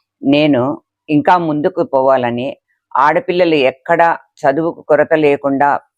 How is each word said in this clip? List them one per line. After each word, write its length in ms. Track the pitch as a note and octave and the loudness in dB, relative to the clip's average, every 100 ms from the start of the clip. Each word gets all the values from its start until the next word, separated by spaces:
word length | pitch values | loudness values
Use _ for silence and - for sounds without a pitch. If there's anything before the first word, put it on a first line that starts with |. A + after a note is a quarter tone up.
| _ _ | _ _
నేను 600 | - C#4+ D3+ C3+ B2+ - _ _ - | -2 0 2 0 -2 -6 _ _ -4
ఇంకా 280 | D3+ C#3+ F3+ | -2 2 0
ముందుకు 460 | E3 D3+ E3 F3+ | 0 -2 -4 -4
పోవాలని, 720 | E3+ C3+ C3+ C3 A#2+ A#2+ C3+ - _ _ _ - | -2 0 2 0 0 -4 -8 -12 _ _ _ 0
ఆడపిల్లలు 580 | D3 D#3+ F3 F3+ F3 | 0 0 -2 0 0
ఎక్కడ 640 | D#3 C3 C3 - E3 E3+ - - _ | 2 0 -2 -4 0 2 0 -8 _
చదువుకు 460 | C#3+ C#3 E3 - | -2 0 -4 -8
కొరత 320 | - D3 D3 | -2 0 2
లేకుండా 680 | D#3+ D3 C#3+ C#3 C3+ C#3+ C3+ - | 2 2 0 -2 0 0 -2 -6